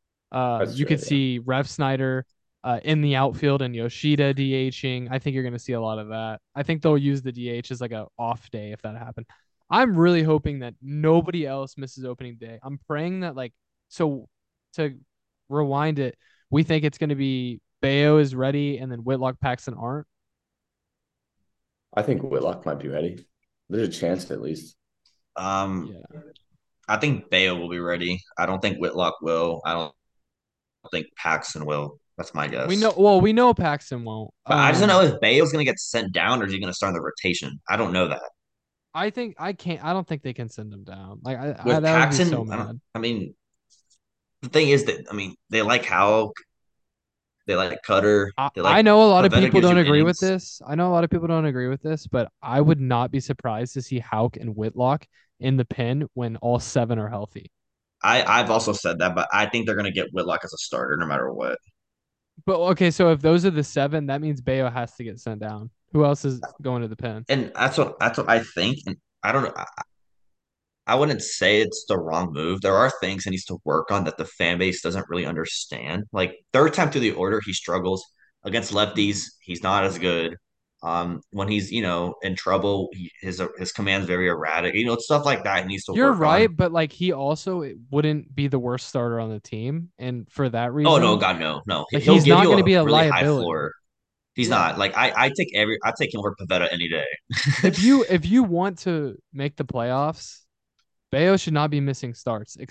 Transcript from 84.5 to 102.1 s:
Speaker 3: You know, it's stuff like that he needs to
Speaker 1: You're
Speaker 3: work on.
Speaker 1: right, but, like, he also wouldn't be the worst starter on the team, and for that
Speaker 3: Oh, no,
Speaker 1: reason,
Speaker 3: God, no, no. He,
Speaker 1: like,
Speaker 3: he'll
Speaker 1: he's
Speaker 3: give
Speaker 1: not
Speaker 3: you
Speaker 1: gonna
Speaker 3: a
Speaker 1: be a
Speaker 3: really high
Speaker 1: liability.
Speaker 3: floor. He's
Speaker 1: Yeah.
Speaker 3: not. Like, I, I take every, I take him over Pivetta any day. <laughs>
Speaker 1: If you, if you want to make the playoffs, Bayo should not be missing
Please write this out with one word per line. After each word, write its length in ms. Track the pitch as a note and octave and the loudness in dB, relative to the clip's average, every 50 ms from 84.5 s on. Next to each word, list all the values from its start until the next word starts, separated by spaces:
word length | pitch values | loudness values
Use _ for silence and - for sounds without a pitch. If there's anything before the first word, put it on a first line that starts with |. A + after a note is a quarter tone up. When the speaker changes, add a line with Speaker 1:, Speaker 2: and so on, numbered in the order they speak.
| D#2+ E2+ F2 F2 - | -2 -2 -2 -2 0
Speaker 3:
You 100 | G#2+ A#2 | 0 0
know, 100 | A#2+ A#2 | 0 -2
it's 100 | A#2 - | -2 0
stuff 200 | - D3+ D3 C#3+ | 0 0 2 2
like 200 | C#3+ C3 G2 G2 | 0 0 0 -2
that 180 | G2+ G2 F2+ | -2 -2 -2
he 60 | F#2 F#2+ | -2 -4
needs 160 | G2 F#2+ - | -6 -8 -6
to 100 | - - | -4 0
Speaker 1:
You're 180 | A3+ C4 C#4 | 2 2 2
Speaker 3:
work 80 | A#3+ F3 D#3 | 2 2 2
on. 240 | D3+ E3 G3 A3+ G#3+ | 4 4 4 4 2
Speaker 1:
right, 60 | E3 | 2
but, 180 | D3+ F#3 E3+ | 0 0 0
like, 180 | E3+ E3+ D#3 C#3+ | 0 0 -2 -2
he 200 | - - F3+ F#3 | -4 -4 -2 -2
also 520 | D#3+ C3+ C#3 C#3 D#3 - - F#3+ F#3 F3 D3+ B2+ E2+ - A#2+ C3 | -2 -2 -2 -4 -4 -4 -6 -6 -6 -6 -6 -8 -12 -14 -10 -4
wouldn't 440 | C#3 D3 D3+ D3+ D3+ D3 - - C#3 | 0 0 2 2 0 -2 -4 -6 -4
be 140 | C#3+ C#3+ C#3 | -4 -2 0
the 100 | C#3 C3 | 0 -2
worst 300 | A#2+ B2 B2 B2+ - - | -2 -2 -4 -6 -6 -6
starter 320 | - C3 A#2+ A#2 A#2 A#2 | -4 -2 -2 -2 -2 -4
on 80 | A2+ A2 | -4 -6
the 100 | A2 G#2 | -8 -10
team, 500 | - - A#2 A2 A2+ C3 D3+ E3 E3+ F3 _ - | -10 -10 -10 -8 -6 -6 -6 -6 -8 -10 _ -12
and 280 | A#2+ B2+ B2 A#2+ A2 - | -10 -8 -8 -8 -10 -8
for 180 | - - C#3 B2+ | -4 -2 -2 -2
that 240 | A2+ A#2 A#2+ B2 B2+ D3+ D3 | 0 -2 -2 -2 0 2 4
Speaker 3:
Oh, 140 | D#3+ D#3 C3+ | 6 6 6
no, 180 | - A2 G#2+ | 6 4 4
Speaker 1:
reason, 0 | |
Speaker 3:
God, 220 | G2+ G2 F#2 F#2 E2 | 2 2 0 0 0
no, 240 | D#2+ D#2 D2 D2 - | -2 -4 -4 -4 -4
no. 200 | - F2 D2+ D2 - | -4 -4 -4 -4 -2
He, 80 | - D3 | -2 2
Speaker 1:
like, 40 | |
Speaker 3:
he'll 160 | - - - - | 8 8 10 10
Speaker 1:
he's 60 | D3 | 10
Speaker 3:
give 140 | C#3 - - | 8 8 8
Speaker 1:
not 20 | |
Speaker 3:
you 80 | - - | 8 8
Speaker 1:
gonna 140 | - - - | 6 6 6
Speaker 3:
a 0 | |
Speaker 1:
be 100 | F#3+ F#3 | 6 6
a 100 | F3 D#3 | 6 6
Speaker 3:
really 200 | C#3+ D3 D#3 D#3+ | 6 4 4 4
high 200 | D3+ - F2+ C3+ | 4 4 4 4
Speaker 1:
liability. 120 | D3 D3 | 4 2
Speaker 3:
floor. 360 | C3 G2+ E2+ D#2+ D#2 C#2+ C2+ - _ _ _ _ _ _ _ _ _ _ _ _ | 2 0 0 -2 -2 -4 -4 -8 _ _ _ _ _ _ _ _ _ _ _ _
He's 140 | B2+ B2 A2+ | -2 0 2
Speaker 1:
Yeah. 20 | |
Speaker 3:
not. 280 | G2+ F#2+ E2+ E2 - F#2+ | 4 4 2 2 2 0
Like, 180 | G2+ G2 - | -2 0 2
I, 160 | A2 B2+ B2+ - | 2 0 2 2
I 140 | A2 B2+ C#3 | 2 2 2
take 180 | - G3 E3+ - - | 0 -2 -4 -2 0
every, 240 | G#2 G#2+ G#2+ A2 - - | 0 0 0 0 -2 -2
I 80 | A2+ A2 - | -4 -2 -2
take 160 | C3 G2 - | -4 -4 -4
him 60 | G#2 | -4
over 140 | G2 G2+ G2 - | -4 -4 -6 -6
Pivetta 280 | F#2+ E2+ F#2 F2+ F2 - | -4 0 0 2 2 0
any 160 | F2 F2 F2 E2 | -2 -2 -4 -4
day. 180 | E2 D2+ C#2 C2+ D2+ - _ - | -4 -4 -4 -6 -8 -12 _ -10
<laughs> 60 | B2 - - C#3 C#3 - | -8 -4 -2 -2 0 2
Speaker 1:
If 160 | - F#3 - F3 | 2 2 2 4
you, 260 | G3 B3 C#4 C4+ A3+ - | 6 6 6 6 4 2
if 180 | F#3 E3+ D3 | 0 0 2
you 160 | E3+ G#3+ C4 | 2 2 2
want 360 | B3 F#3 E3+ E3+ F#3 G3+ F3+ - | 2 2 0 0 0 -2 -4 -6
to 360 | - F#3+ E3+ D#3 D3 B2+ G2 - _ _ | -4 -4 -2 -2 -4 -6 -8 -12 _ _
make 240 | - C#3 C#3 D3 - | -10 -6 -6 -6 -6
the 80 | - C#3+ | -6 -8
playoffs, 760 | A#2+ - B2 A#2 B2 B2+ C3+ D3 D#3 D#3+ - - - - - _ _ _ _ _ _ _ _ _ _ _ _ _ _ | -6 -4 -4 -2 -2 0 0 -2 -2 -4 -8 -12 -20 -20 -20 _ _ _ _ _ _ _ _ _ _ _ _ _ _
Bayo 240 | - C#3 E3 F#3 G3 | 0 2 4 4 4
should 180 | F#3 - F3 D#3 | 2 2 0 0
not 160 | D3 D3+ D3+ | 0 0 0
be 100 | D3 C#3+ | 0 0
missing 340 | C#3 C#3 C3 - - A#2+ | -2 -2 -4 -6 -8 -12